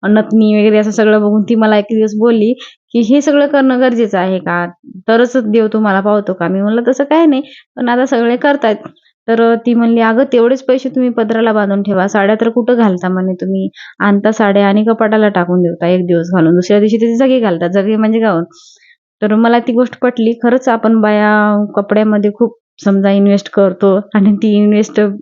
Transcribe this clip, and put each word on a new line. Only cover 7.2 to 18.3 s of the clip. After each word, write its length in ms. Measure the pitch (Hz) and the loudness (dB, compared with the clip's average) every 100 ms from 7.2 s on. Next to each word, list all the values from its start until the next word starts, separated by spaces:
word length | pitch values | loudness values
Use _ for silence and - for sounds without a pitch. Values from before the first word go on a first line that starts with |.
| 330 | 2
नाही, 160 | 262 294 - _ - | 0 -4 -16 _ -8
पण 120 | 247 | -4
आता 160 | 240 254 | -2 0
सगळे 280 | 254 233 247 | 0 0 0
करतायत." 400 | 294 285 226 208 - _ _ _ - | 0 0 -2 -4 -8 _ _ _ -4
तर, 140 | 226 | 0
अ, 120 | 233 233 233 | 2 0 0
ती 80 | |
म्हणली, 260 | 233 233 233 | 0 2 2
"अगं, 220 | 226 226 269 | 2 0 0
तेवढेच 300 | 240 233 262 | 2 2 0
पैसे 260 | - 254 262 | 0 -2 -2
तुम्ही 200 | 254 247 | -2 -2
पदराला 420 | 240 220 226 233 | -2 -2 0 0
बांधून 300 | 214 202 202 | 0 0 -2
ठेवा, 240 | 202 190 190 | -2 -2 0
साड्या 280 | 214 196 214 | 0 0 0
तर 120 | 226 | 0
कुठं 260 | 226 233 247 | -2 0 2
घालता?" 320 | 220 180 185 | 2 0 -4
म्हणे, 240 | 185 185 185 | -4 -4 -4
"तुम्ही 340 | 185 190 190 - - - | -4 -4 -6 -10 -20 -6
आणता 300 | 202 202 220 | 0 0 0
साड्या 340 | 220 214 196 202 | 0 0 2 2
आणि 160 | 202 214 | 2 0
कपाटाला 440 | 226 220 214 214 | 0 0 2 0
टाकून 300 | 202 175 180 | 0 0 0
देता 240 | 175 175 175 | 0 -2 -2
एक 160 | 180 180 | 0 0
दिवस 260 | 170 170 | -2 0
घालून, 220 | 185 160 175 | 0 2 2
दुसऱ्या 240 | 180 208 | 2 2
दिवशी 180 | 214 220 | 2 2
ते 160 | 233 233 | 0 0
जगे 220 | 269 254 | 2 2
घालतात, 280 | 220 170 175 | 0 -2 -2
जगे 220 | 196 196 220 | -2 -2 0
म्हणजे 220 | 220 220 | 0 0
गाऊन." 220 | 220 | 0